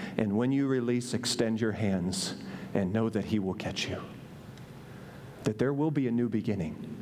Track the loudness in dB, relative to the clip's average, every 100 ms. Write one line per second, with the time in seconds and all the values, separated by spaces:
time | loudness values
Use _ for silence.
0 | -4 0 2 2 4 4 4 2 2 2
1 | 2 -2 0 2 2 4 0 2 2 2
2 | 2 0 -4 -6 -10 -10 -2 0 2 2
3 | 2 0 2 2 2 -2 -4 -4 -4 -4
4 | -8 -12 -14 -16 -16 -16 -16 -16 -16 -14
5 | -14 -14 -14 -2 -2 2 2 4 2 4
6 | 2 4 2 2 0 0 0 -4 -10 -10